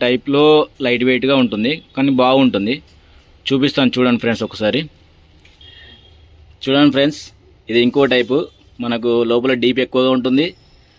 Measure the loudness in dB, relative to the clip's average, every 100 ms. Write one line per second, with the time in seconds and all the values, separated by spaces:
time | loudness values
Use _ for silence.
0 | 0 -2 0 2 4 4 2 -4 -2 0
1 | 0 0 2 2 0 -2 -4 -4 -8 -4
2 | -2 2 2 4 2 0 -4 -6 -10 -20
3 | _ -20 _ -14 -4 -2 0 0 0 0
4 | 0 0 -2 -4 -6 -4 -4 -2 -6 -14
5 | _ _ _ _ _ _ -20 -20 -20 -20
6 | -20 -20 -20 -20 -20 -12 -2 2 2 2
7 | 0 -2 -14 _ _ _ -4 0 0 2
8 | 2 2 0 -2 -4 -10 _ -12 -8 -4
9 | -2 0 0 0 0 0 0 0 -2 0
10 | 0 0 0 0 -2 -6 _ _ _